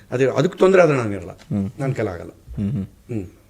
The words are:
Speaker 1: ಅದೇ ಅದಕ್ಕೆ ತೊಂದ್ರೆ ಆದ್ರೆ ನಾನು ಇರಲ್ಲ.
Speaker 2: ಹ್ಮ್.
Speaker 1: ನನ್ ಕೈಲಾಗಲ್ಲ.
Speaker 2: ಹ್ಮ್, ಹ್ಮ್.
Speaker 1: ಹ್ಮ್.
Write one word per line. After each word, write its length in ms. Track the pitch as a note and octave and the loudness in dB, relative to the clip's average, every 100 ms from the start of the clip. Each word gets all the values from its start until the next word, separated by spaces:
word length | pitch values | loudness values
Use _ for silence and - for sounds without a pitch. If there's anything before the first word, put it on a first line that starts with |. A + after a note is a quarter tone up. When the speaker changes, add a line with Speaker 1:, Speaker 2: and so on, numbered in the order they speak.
| - | -6
Speaker 1:
ಅದೇ 140 | B2 C3 | -2 0
ಅದಕ್ಕೆ 340 | A#2 C#3+ - | 2 0 2
ತೊಂದ್ರೆ 240 | F#3 F3+ | 4 6
ಆದ್ರೆ 140 | E3+ C3+ | 6 4
ನಾನು 160 | A2+ | -2
ಇರಲ್ಲ. 180 | G2 F2+ | -6 -10
Speaker 2:
ಹ್ಮ್. 400 | G2 - G#2 G2 - | -16 -6 -4 -4 -4
Speaker 1:
ನನ್ 160 | - - | -6 -4
ಕೈಲಾಗಲ್ಲ. 360 | G#2+ F2 F2 - - - | -4 -6 -14 -18 -14 -6
Speaker 2:
ಹ್ಮ್, 140 | G2+ | -4
ಹ್ಮ್. 140 | G#2 F#2+ | -4 -6
Speaker 1:
ಹ್ಮ್. 400 | - - A#2 F#2 - _ | -12 -10 -8 -8 -16 _